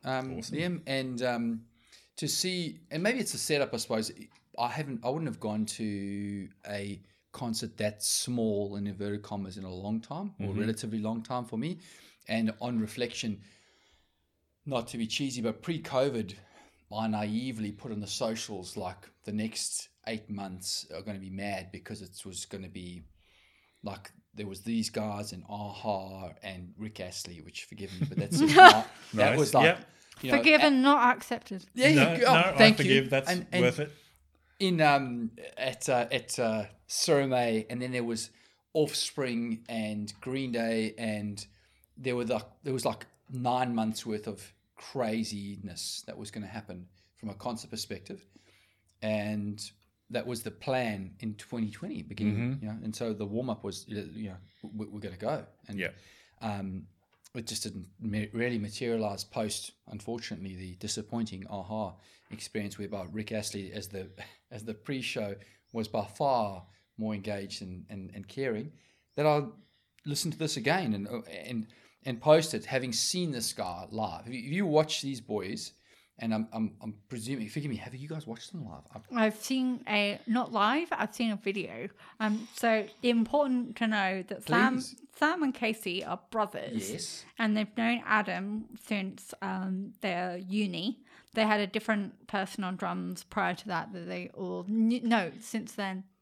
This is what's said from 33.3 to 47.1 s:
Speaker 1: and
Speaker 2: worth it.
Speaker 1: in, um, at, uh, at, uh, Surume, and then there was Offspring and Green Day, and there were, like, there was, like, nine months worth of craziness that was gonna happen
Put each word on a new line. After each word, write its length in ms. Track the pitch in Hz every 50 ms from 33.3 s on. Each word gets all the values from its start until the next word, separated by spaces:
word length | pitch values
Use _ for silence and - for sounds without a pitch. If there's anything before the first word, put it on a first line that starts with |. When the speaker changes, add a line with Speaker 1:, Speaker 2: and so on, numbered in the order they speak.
| 180 180 175 - -
Speaker 1:
and 100 | 180 123
Speaker 2:
worth 160 | 123 120 -
it. 120 | 143 - - - - - _ _ _ _ _ _ _ _ _ _
Speaker 1:
in, 200 | 196 185 180 160
um, 500 | 156 147 143 139 135 127 120 120 117 113 - - - - - -
at, 320 | 127 131 120 - - -
uh, 160 | 135 120 120 117
at, 280 | 139 127 - - - -
uh, 260 | 123 113 110 110 104 104 - _ _ _
Surume, 760 | - - - - 156 139 139 135 127 127 120 117 113 110 110 -
and 140 | 120 123 127
then 100 | 127 127
there 120 | 123 120
was 260 | 117 117 113 - - _ _ - _ _ _ _ _ _
Offspring 880 | 160 151 147 - - - - - - 139 127 120 117 117 120 113 113 - -
and 420 | 117 113 110 107 107 104 104 101 - - -
Green 300 | 127 131 135 135 127 120
Day, 420 | 117 117 113 113 113 110 110 -
and 480 | - 117 110 107 104 104 104 101 101 - - _ _ _ _ _ _ _ _ _ -
there 180 | 135 131 123
were, 80 | 123 120
like, 220 | 113 123 107 - - - _ -
there 100 | 143 131
was, 140 | 123 113
like, 180 | 139 110 - - - _ _ _ _
nine 440 | 135 127 123 123 123 127 127 123 120
months 300 | 113 110 110 110 - -
worth 200 | 117 107 107 -
of 260 | 113 101 101 - - - _ _ _ _
craziness 1300 | - - - - 139 123 110 110 113 110 - 107 101 101 101 101 - 101 95 87 - - - - - -
that 100 | - - -
was 120 | 104 101
gonna 160 | - 113 104
happen 400 | 92 101 110 101 - 90 90 90 - _ _ _ _